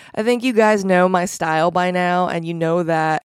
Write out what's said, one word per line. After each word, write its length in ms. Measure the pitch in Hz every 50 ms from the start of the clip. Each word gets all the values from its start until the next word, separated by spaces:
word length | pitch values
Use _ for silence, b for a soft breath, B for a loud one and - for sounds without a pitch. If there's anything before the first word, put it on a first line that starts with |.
| B B B
I 80 | -
think 200 | 214 233 247 240
you 120 | 220 262 233
guys 320 | 208 220 214 214 202 190
know 200 | 190 185 180 180
my 200 | 185 185 180 175
style 440 | 185 - - 170 160 160 160 160 175
by 200 | 170 180 180 180
now, 380 | 180 180 180 180 180 180 180 -
and 180 | - 170 165
you 80 | 165 170
know 280 | 165 165 160 165 180 175
that 380 | 160 165 160 156 156 156 - _ _